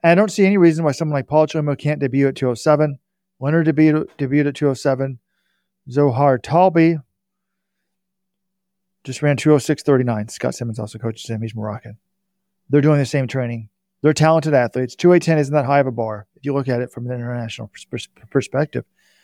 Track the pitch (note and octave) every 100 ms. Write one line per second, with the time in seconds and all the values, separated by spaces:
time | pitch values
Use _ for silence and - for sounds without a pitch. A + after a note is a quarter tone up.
0 | E3 F3 G#3+ - F#3+ G3+ E3+ D#3+ D#3+ C3
1 | D#3 D3 - D3+ D#3 D#3+ D3 C#3 D3 D3+
2 | C#3 C3+ C#3 C3+ C3 A#2 D#3 D3 D3+ C#3
3 | _ _ _ _ C3+ E3 D#3+ D3 D#3 D3+
4 | - - C3+ D3 D3 C3+ D3 C3 C#3+ C3
5 | C3+ B2 _ _ _ _ _ _ - B2+
6 | C#3+ A#2+ C#3+ B2+ - D#3+ F#3 E3 E3 D#3+
7 | _ _ _ _ _ _ _ _ _ _
8 | _ _ _ _ _ _ _ _ _ _
9 | - B2+ D3 C#3 D#3 D3 - D3 - C3+
10 | B2 A2 G#2 - B2 C3+ A#2+ A2 G#2 A2
11 | A#2 A2 - A2 A2 A2 G#2+ G#2 A#2 A2
12 | _ _ _ _ _ _ _ C#3+ C#3+ D3
13 | C3 C#3+ B2+ C3+ A#2+ A#2 A2 _ _ _
14 | D3 D3+ D#3 D#3+ D3+ C#3+ A#2+ B2+ B2+ -
15 | F3 F3+ E3 D#3+ C#3 D3+ B2+ C#3+ C3 A#2
16 | A2 G#2 - _ C#3 C#3 C3 B2 B2 -
17 | B2 B2 A#2+ A#2+ A#2 - A2 - - B2
18 | - _ - C#3 - C3 D3+ B2 - _
19 | _ _